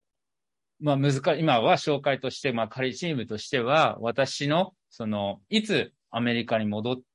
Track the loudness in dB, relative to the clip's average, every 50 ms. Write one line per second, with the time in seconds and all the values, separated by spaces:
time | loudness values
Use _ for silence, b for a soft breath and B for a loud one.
0 | _ _ _ _ _ _ _ _ _ _ _ _ _ _ _ _ 0 0 2 4
1 | 4 2 2 2 2 0 2 2 4 4 4 4 6 4 4 4 2 0 -2 0
2 | 0 0 0 0 -4 -6 -6 -4 -4 -2 0 0 -2 -2 -2 -4 -4 -4 -4 -4
3 | -4 -4 -4 -4 -4 -6 -8 -8 -6 -4 -2 -2 0 2 4 4 4 2 0 -2
4 | -4 -2 0 0 0 0 -2 -2 -2 0 2 0 0 -2 -6 _ _ _ _ -8
5 | -6 -4 -2 -2 -2 -4 -6 -8 _ _ -2 -2 0 2 0 0 0 -2 _ _
6 | _ _ -6 -2 -2 0 0 -2 0 0 0 0 0 -2 -4 -2 -2 -4 -4 -6
7 | -8 _